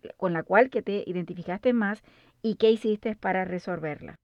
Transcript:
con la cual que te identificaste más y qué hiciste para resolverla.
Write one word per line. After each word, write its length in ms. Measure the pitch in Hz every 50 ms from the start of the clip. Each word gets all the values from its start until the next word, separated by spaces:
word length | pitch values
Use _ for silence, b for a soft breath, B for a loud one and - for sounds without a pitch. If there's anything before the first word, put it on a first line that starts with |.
| _ - - _
con 140 | - 185
la 120 | 170 160 156
cual 260 | - 185 208 262 262
que 120 | - 247
te 220 | - - 196 202 - -
identificaste 680 | 180 180 175 165 180 175 170 - 175 202 - 254 247
más 300 | 233 214 196 208 - b b b b b b b b
y 140 | _ 226 208
qué 160 | - 226 220
hiciste 440 | 226 220 - 220 214 208 - 226 214
para 300 | - - 190 185 185 185
resolverla. 680 | 185 180 175 - - 180 165 156 156 147 - 147 - - -